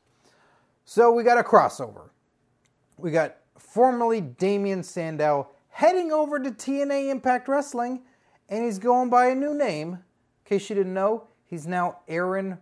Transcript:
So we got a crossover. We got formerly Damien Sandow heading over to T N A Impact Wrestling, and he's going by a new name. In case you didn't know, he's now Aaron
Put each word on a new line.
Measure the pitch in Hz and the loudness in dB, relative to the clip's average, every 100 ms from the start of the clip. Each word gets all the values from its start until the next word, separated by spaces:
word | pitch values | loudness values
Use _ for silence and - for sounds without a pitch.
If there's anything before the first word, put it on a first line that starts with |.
| _ _ _ _ _ _ _ _ _ | _ _ _ _ _ _ _ _ _
So | 208 233 | 4 6
we | 233 | 6
got | 233 247 | 4 4
a | |
crossover. | - 214 127 - 120 101 - _ _ _ _ _ _ _ _ _ | 6 6 6 -2 -12 -14 -20 _ _ _ _ _ _ _ _ _
We | 170 | -2
got | 160 147 - _ _ | 0 0 -4 _ _
formerly | - 196 254 240 233 226 | -10 2 2 4 0 -2
Damien | 151 120 190 202 196 190 | -4 -4 -2 0 -2 -4
Sandow | - - 160 156 151 147 131 _ _ | -6 -8 -8 -2 0 0 -2 _ _
heading | - 311 370 330 | 0 2 2 0
over | 311 294 294 | -2 -2 -2
to | 262 | -6
T | 214 - 277 | -8 -6 -4
N | 277 | -2
A | 277 277 | -2 -4
Impact | 262 262 254 247 | -4 -2 -2 0
Wrestling, | 277 285 240 240 254 - _ _ _ - | -4 -2 -6 -6 -8 -12 _ _ _ -10
and | 214 233 | -6 -4
he's | 196 | -4
going | 233 247 254 | 2 2 4
by | 247 254 | 4 4
a | 262 | 2
new | 285 | -2
name. | 294 254 151 156 | -2 -2 -2 -6
In | 180 _ _ _ _ | -12 _ _ _ _
case | - 202 196 | -4 -4 -2
you | 202 | -2
didn't | 185 | -2
know, | 190 196 220 220 _ - | 0 0 -2 -8 _ -14
he's | 170 151 | -12 -6
now | 180 175 - - | -4 -4 -6 -8
Aaron | 160 185 190 190 175 | -4 -2 -4 -6 -10